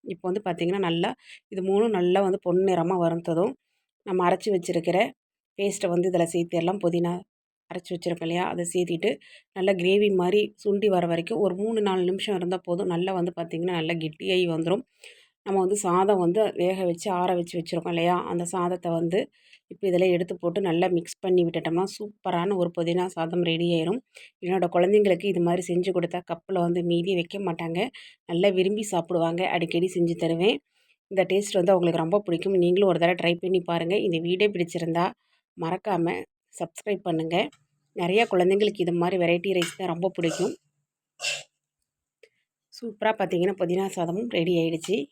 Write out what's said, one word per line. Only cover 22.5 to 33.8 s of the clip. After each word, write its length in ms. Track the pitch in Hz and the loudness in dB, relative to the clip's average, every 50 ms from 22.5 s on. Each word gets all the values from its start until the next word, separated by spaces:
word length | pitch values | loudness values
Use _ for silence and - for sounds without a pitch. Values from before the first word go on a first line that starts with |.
| 202 | 0
ஒரு 140 | 185 175 175 | 0 0 -2
புதினா 340 | 175 - 170 170 170 180 180 185 | -2 -2 -2 0 0 0 0 -2
சாதம் 360 | 180 170 165 165 170 180 175 | -4 -4 -4 -2 0 0 0
ரெடி 240 | 170 165 160 175 170 | 0 0 0 2 2
ஆயிரும். 300 | 170 165 160 165 208 262 _ _ _ - - - _ _ | 2 2 0 0 -2 -4 _ _ _ -20 -20 -20 _ _
என்னோட 260 | - 175 185 190 175 175 | -4 -2 0 0 0 2
குழந்தைங்களுக்கு 580 | - 175 175 185 208 214 208 202 180 170 202 202 | 2 2 4 6 6 4 6 4 2 2 2 -2
இது 120 | 180 175 | 0 2
மாதிரி 220 | 175 175 175 185 180 | 2 2 0 0 -2
செஞ்சு 260 | - 175 175 180 196 | -2 -2 -2 0 0
கொடுத்தா 280 | 175 180 165 170 175 175 180 | -2 -2 -2 -2 -6 -8 -6
கப்பில் 360 | - 170 165 _ - 190 180 | -8 -10 -10 _ -4 -2 0
வந்து 200 | 170 170 175 180 175 | 0 0 0 0 0
மீதி 300 | 175 175 170 170 190 196 | 0 0 0 0 0 -2
வைக்க 240 | 175 170 175 - 202 | -2 -2 -4 -6 -6
மாட்டாங்க, 400 | 202 180 165 - 170 165 165 175 214 269 _ - - - - _ _ | -4 -4 -4 -4 -6 -4 -2 -2 -2 -4 _ -14 -20 -20 -20 _ _
நல்லா 240 | - 175 170 190 202 | -4 0 2 2 2
விரும்பி 340 | 190 185 185 196 208 214 220 | 4 2 2 0 0 -2 -4
சாப்பிடுவாங்க. 580 | 208 - 170 170 - 180 170 165 165 170 170 185 - | -2 -2 -2 -2 0 0 0 0 0 0 -2 -2 -2
அடிக்கடி 400 | - 175 170 165 - 170 175 185 | 0 -2 -2 0 0 0 0 0
செஞ்சு 280 | 180 180 170 170 170 | 0 0 0 0 0
தருவேன். 400 | 170 170 165 165 165 180 214 277 285 _ _ _ _ _ _ _ _ _ _ | -2 0 -2 0 2 2 2 2 0 _ _ _ _ _ _ _ _ _ _
இந்த 120 | 202 190 180 | 0 0 0
டேஸ்ட் 340 | 175 185 196 202 - - 196 | 2 2 0 0 0 0 2
வந்து 160 | 175 190 196 | 4 4 4
அவங்களுக்கு 280 | 180 175 170 165 165 | 4 4 2 2 0
ரொம்ப 180 | 160 165 185 208 | 0 0 0 0
பிடிக்கும். 360 | 208 - 170 165 - 196 196 | 0 0 -4 -2 0 0 2
நீங்களும் 340 | 185 175 175 180 190 202 190 | 2 4 4 4 4 4 4
ஒரு 100 | 175 165 | 4 4
தடவை 160 | 170 170 180 | 2 2 2
ட்ரை 180 | 175 - 170 175 | 2 0 0 0
பண்ணி 260 | 170 - 185 185 180 | 0 -2 0 0 0
பாருங்க. 340 | 175 - 170 170 | 0 0 -2 -2